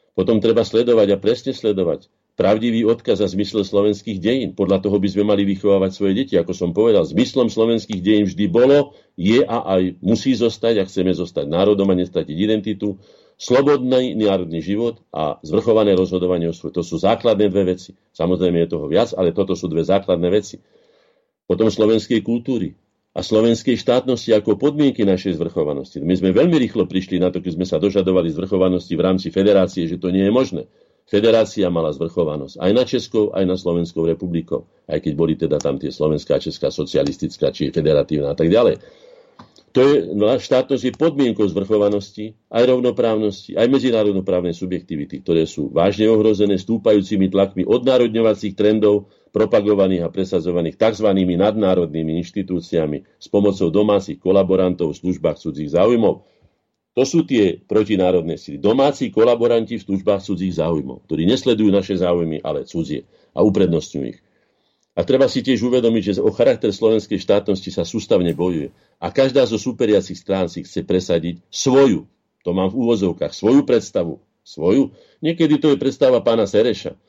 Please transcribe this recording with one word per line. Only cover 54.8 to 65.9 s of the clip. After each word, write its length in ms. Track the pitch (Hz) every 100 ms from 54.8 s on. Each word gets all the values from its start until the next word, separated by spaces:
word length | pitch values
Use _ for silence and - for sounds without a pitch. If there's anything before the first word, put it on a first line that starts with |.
| 82 73
v 40 |
službách 320 | 90 92 80 76
cudzích 380 | 82 71 76
záujmov. 580 | 80 104 120 104 82 _ _ _ _ _ _ _
To 80 | -
sú 240 | 135 170 -
tie 320 | 127 98 -
protinárodné 800 | - 104 107 101 90 92 82 76
sily. 240 | - 71
Domáci 480 | 98 123 139 139 123
kolaboranti 720 | 110 117 117 117 117 110 117
v 0 |
službách 400 | - 98 95 101
cudzích 320 | 95 92 95
záujmov, 560 | 85 80 80 67 65 -
ktorí 160 | 80 85
nesledujú 400 | 127 127 110 107
naše 240 | 98 95 95
záujmy, 400 | 90 87 82 78 -
ale 160 | 73
cudzie 480 | 67 85 73 73 - _ _
a 80 | -
uprednostňujú 640 | 107 98 92 82 - 73 62
ich. 160 | - _ _ _ _ _ _ _
A 80 | -
treba 240 | 85 127 135
si 160 | 135
tiež 160 | 120 120 120
uvedomiť, 360 | 127 117